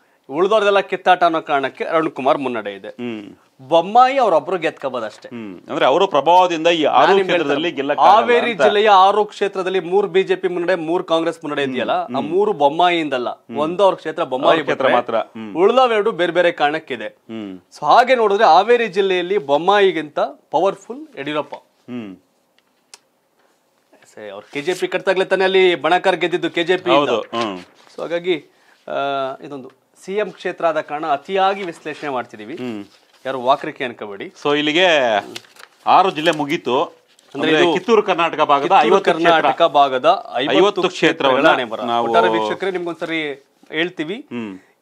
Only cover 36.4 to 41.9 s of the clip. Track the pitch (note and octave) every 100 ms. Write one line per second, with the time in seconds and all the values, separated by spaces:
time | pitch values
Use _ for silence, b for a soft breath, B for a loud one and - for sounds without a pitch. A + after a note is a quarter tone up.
36.4 | C#3+ E3 C3 B2+ F3 - _ _ _ C3+
37.4 | D#3 D#3 F3 E3 - A3 G3+ E3+ E3 D#3
38.4 | D3 C#3 E3 F#3+ D3+ G3 F#3 E3 E3+ D#3+
39.4 | D3 C3 E3+ C#3+ C#3 C3 D3 F#3 - A#2+
40.4 | C#3+ C#3+ G3 G3 E3 - D#3+ - C#3 C3
41.4 | D3+ - A#2 A2 A#2